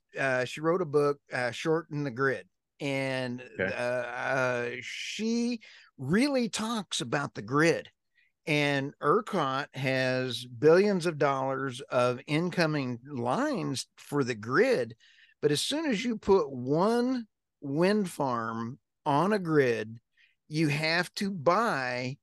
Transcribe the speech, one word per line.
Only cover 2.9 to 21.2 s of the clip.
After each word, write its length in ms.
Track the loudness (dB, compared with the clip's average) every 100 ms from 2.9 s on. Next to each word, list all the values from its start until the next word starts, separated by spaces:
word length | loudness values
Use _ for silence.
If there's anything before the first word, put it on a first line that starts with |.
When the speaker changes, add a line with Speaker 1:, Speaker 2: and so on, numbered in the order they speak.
| -4 -2 -4 -4 -8 -10 -6
Speaker 2:
Okay. 60 | -4 -2
Speaker 1:
uh, 0 |
uh, 960 | -2 -2 -4 -6 -2 0 0 0 -4 -6
she 800 | -10 -12 -10 -6 -2 -2 -2 -4 -10 -20 -20 -10
really 500 | 0 2 2 2 -2
talks 540 | -4 -6 -6 -6 -6
about 320 | -4 -4 -4
the 80 | -8
grid. 480 | -2 4 4 2 -4 _ _ _ _ _ -2
And 480 | 0 2 0 -2 -2
ercot 680 | 2 2 2 -2 -2 -2 -6 -4
has 680 | 0 2 2 0 -2 -6 -10
billions 600 | 2 6 8 6 2 0
of 140 | 0
dollars 600 | 0 2 -2 -2 -4 -6
of 380 | -2 2 2 0 -2
incoming 760 | 0 0 0 0 0 -2 -6 -8
lines 800 | -4 -2 0 0 -2 -4 -6 -8 _
for 260 | -4 -2
the 100 | 0
grid, 640 | -2 -2 2 4 2 -2 -8 _ _ -20 _
but 80 | 0
as 100 | 0
soon 240 | 0 -2 0
as 180 | -2
you 140 | -2 -4
put 320 | 2 4 2
one 800 | -4 -2 2 2 2 0 -2 -6 _ _ _
wind 480 | -6 0 2 2 0
farm 720 | -2 -2 -2 -4 -4 -6 -8 _ _ 0
on 260 | 2 2
a 40 | 0
grid, 600 | 2 4 4 2 -4 -10 -18 _ _ _ _
you 220 | 0 2
have 440 | 2 0 0 -2
to 140 | -4